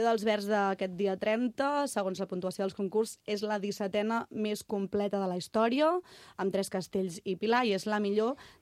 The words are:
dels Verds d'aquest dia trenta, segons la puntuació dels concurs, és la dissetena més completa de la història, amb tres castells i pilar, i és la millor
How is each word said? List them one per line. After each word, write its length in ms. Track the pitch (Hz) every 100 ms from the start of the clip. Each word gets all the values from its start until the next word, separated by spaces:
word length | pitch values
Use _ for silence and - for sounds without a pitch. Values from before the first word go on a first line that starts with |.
| 226
dels 180 | 220
Verds 220 | 214 214 202
d'aquest 460 | 208 196 190 190 175
dia 220 | 202 190
trenta, 640 | 214 226 247 - 277 285 277
segons 300 | 214 190 185
la 40 | 185
puntuació 380 | 180 185 180
dels 100 | 190
concurs, 440 | 202 196 208 226 - -
és 140 | 208
la 140 | 208 208
dissetena 600 | 202 202 202 208 214 233 -
més 300 | - 214 208
completa 560 | - 202 196 208 202 202
de 80 | 190
la 80 | 180
història, 540 | - 220 233 262 311 359 - - - -
amb 140 | 190 196
tres 160 | 190
castells 460 | 185 170 196 190 165 190
i 80 | 180
pilar, 300 | 214 240 247
i 60 | 190
és 80 | 214
la 140 | 208
millor 380 | 202 208 226 277 - -